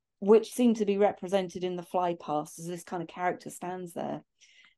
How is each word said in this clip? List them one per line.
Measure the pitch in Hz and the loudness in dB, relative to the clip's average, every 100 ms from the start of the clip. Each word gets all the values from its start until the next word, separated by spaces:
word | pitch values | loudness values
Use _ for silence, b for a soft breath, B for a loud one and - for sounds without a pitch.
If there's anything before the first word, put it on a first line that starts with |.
| _ - | _ -2
which | 196 220 - | 6 6 6
seem | - 247 220 | 2 4 4
to | 196 | 0
be | 196 | 4
represented | 202 - 180 196 180 180 180 | 2 2 -2 0 0 -4 -6
in | 180 | -6
the | |
fly | 175 185 175 175 | -4 -2 0 -4
past | - 151 156 - | -4 -4 -4 -10
as | 170 | -10
this | 175 | -10
kind | - 175 | -8 -8
of | 165 | -8
character | - 180 175 - | -4 -4 -4 -10
stands | - 180 185 175 | -12 -10 -10 -10
there. | 147 143 147 _ _ b b b | -8 -8 -8 _ _ b b b